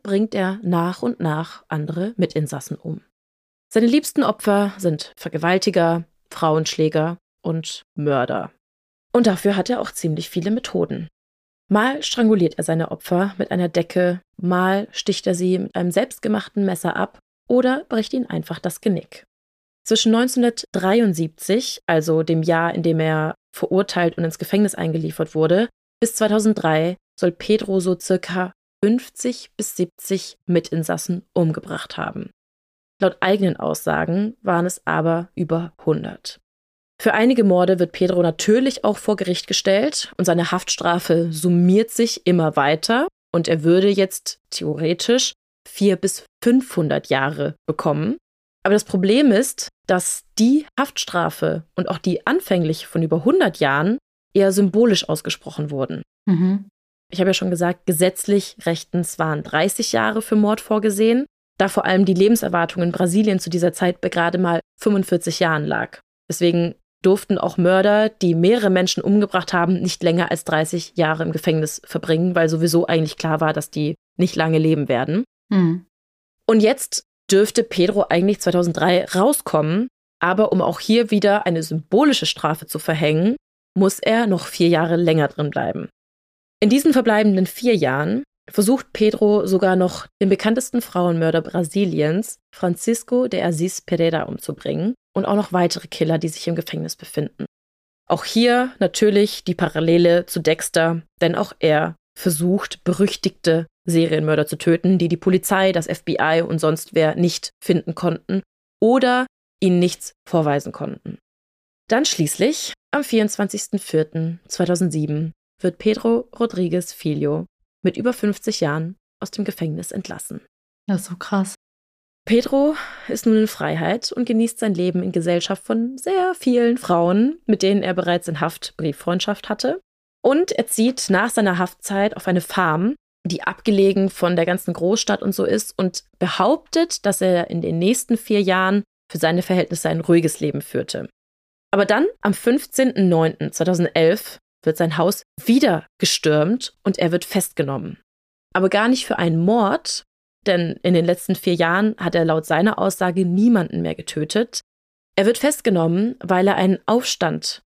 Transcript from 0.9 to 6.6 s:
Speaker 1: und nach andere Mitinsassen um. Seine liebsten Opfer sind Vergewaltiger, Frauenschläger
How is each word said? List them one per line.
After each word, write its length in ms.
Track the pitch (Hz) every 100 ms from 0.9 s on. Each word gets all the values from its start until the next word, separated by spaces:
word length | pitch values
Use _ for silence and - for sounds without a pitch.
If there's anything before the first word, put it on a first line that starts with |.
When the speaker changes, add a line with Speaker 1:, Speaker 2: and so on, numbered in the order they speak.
| 180
Speaker 1:
und 160 | 240 240
nach 460 | 165 151 160 - _
andere 460 | 156 151 165 202 233
Mitinsassen 600 | 175 151 147 139 - -
um. 260 | 160 156 - _ _ _ _ _ _
Seine 140 | 220 233
liebsten 360 | 294 - 294
Opfer 500 | 247 214 214 202 202 196
sind 340 | 180 147 - -
Vergewaltiger, 840 | 165 151 170 185 202 180 165 170 165 _ _
Frauenschläger 880 | - 160 156